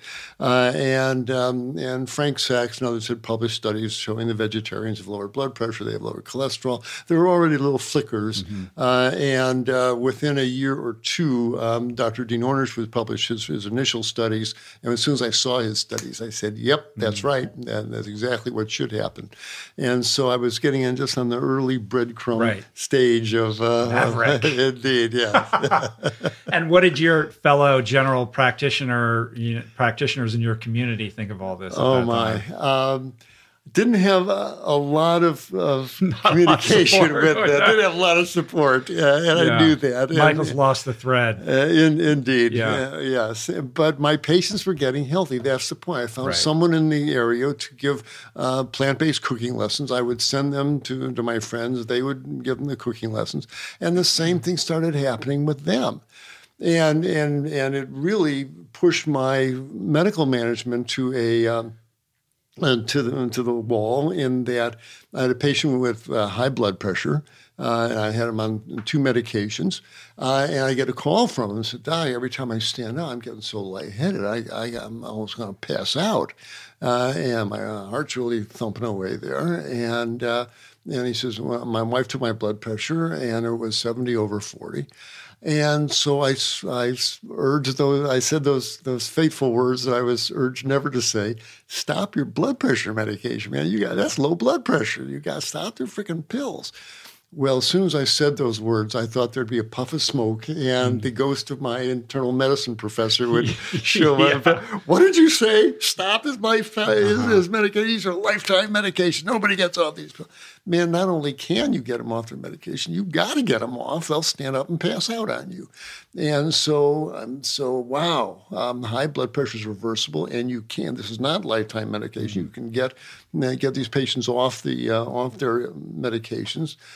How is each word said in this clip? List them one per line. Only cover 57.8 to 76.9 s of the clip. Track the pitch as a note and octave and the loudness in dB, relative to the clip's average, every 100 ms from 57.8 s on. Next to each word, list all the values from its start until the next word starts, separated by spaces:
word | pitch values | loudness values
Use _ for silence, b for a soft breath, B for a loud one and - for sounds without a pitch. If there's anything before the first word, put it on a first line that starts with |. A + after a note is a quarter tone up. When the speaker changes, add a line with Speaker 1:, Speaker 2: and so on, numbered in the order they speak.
| C3 | -6
Speaker 1:
really | C3+ E3 G#3+ D#3 C#3 C#3 D#3+ E3 | -4 0 2 2 0 -6 -12 -20
pushed | - F3 D#3+ D#3 | -8 -4 -2 0
my | C#3 C3 C3+ C3 B2+ C3+ | 0 2 2 0 -2 -8
medical | - F3+ D3+ F#3+ D#3+ C#3+ | -8 0 2 2 2 2
management | B2 A#2 A#2 A#2+ A#2+ A#2+ | 2 0 -2 -4 -4 -4
to | - B2+ | -4 -4
a, | C3 A#2 A#2 A2+ | 0 0 2 2
um, | A#2 A#2 A2+ _ _ _ _ _ _ _ - | 0 -4 -12 _ _ _ _ _ _ _ -4
uh, | C#3 A#2+ A2 | 0 0 0
to | C#3+ | -2
the, | A#2+ C#3 B2 | -2 -2 -4
to | A#2+ | -2
the | A#2+ | -2
wall | A#2+ A2 A2+ G#2+ B2+ D3+ | -2 0 0 0 0 0
in | F#3 C3 B2+ B2 | 0 0 0 -2
that | B2 A#2 A2+ B B B | -2 -2 -6 B B B
I | - | -2
had | C3 | 0
a | B2 | 2
patient | C#3+ C#3 D3+ B2+ | 0 0 0 2
with, | B2 A2+ - | 0 -2 -2
uh, | B2 G#2 | -2 0
high | F#2+ C3 | 0 -2
blood | A#2+ G#2+ F#2 | 2 0 0
pressure, | G#2 F2 - D3 - b b b | -4 -2 -2 -2 -4 b b b
uh, | B2 A#2 A#2 | -2 0 0
and | A2+ | 0
I | G#2+ | -2
had | A2 A#2 | 0 -2
him | A2 | -2
on | A2 A2 - - G#2 | -2 -4 -6 -10 -2
two | D3+ | 0
medications, | C3+ A#2+ - A2 G#2 - F#3+ - - B B B | 2 2 0 -2 -4 -2 -4 -4 -10 B B B
uh, | C3 C3+ C#3 | -2 0 0
and | C#3 | 0
I | C3+ | 0
get | C3 C3 | 0 -2
a | |
call | A#2+ D3 F#3+ B3 | -2 2 4 2
from | - G#2+ | 0 -4
him | G#2+ | -4
and | A2+ | -6
said, | B2 | -8
"Doc, | A#2 E3 D#3 | -4 -2 -2
every | B2 B2+ | -2 -6
time | B2+ B2+ | -6 -6
I | A2+ | -4
stand | A2+ - A2+ A#2 | -4 -4 -6 -6
up, | C#3+ | -8
I'm | A#2+ | -8
getting | A#2 A2 | -12 -12
so | A2+ G#2+ | -10 -8
lightheaded, | G2 F#2+ D#2 G2 F3 G3 G2+ | -8 -10 -10 -4 -2 -2 -2
I, | A#2 A2+ | -4 -6
I, | - A#2 A#2 | -8 -8 -8
I'm | A2 A2+ | -10 -12
almost | A#2 G#2+ G#2+ - | -10 -8 -8 -8
gonna | G#2+ | -10
pass | G2 - - G#2 C#3+ | -10 -6 -4 -2 -2
out." | G3+ D#3+ D2 - B B B B | 0 0 -2 -8 B B B B
Uh, | B2+ | -2